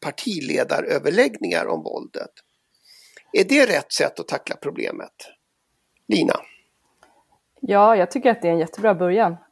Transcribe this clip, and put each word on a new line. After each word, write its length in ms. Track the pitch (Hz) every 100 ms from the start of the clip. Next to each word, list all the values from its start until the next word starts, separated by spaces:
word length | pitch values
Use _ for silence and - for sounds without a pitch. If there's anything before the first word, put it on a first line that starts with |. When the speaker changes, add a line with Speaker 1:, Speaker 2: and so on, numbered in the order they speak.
Speaker 1:
partiledaröverläggningar 1700 | 143 - 240 180 131 143 - 147 143 151 143 190 269 220 175 170 -
om 160 | 156
våldet. 480 | - - - - - _ _ _ _ _ _ - - - _ -
Är 80 |
det 220 | 196 285 240
rätt 260 | 151 -
sätt 280 | - 143 -
att 80 | -
tackla 280 | 139 - -
problemet? 560 | 143 123 - - - _ - _ _ _ _ _ _ _ -
Lina? 260 | - - - - _ _ _ _ _ _ _ _ _ _ _
Speaker 2:
Ja, 360 | 254 202 208 214
jag 140 | 180
tycker 200 | 269 247
att 120 | 226
det 60 | 170
är 40 |
en 60 | 170
jättebra 360 | 165 - 220
början 420 | 175 180 202 190 170 _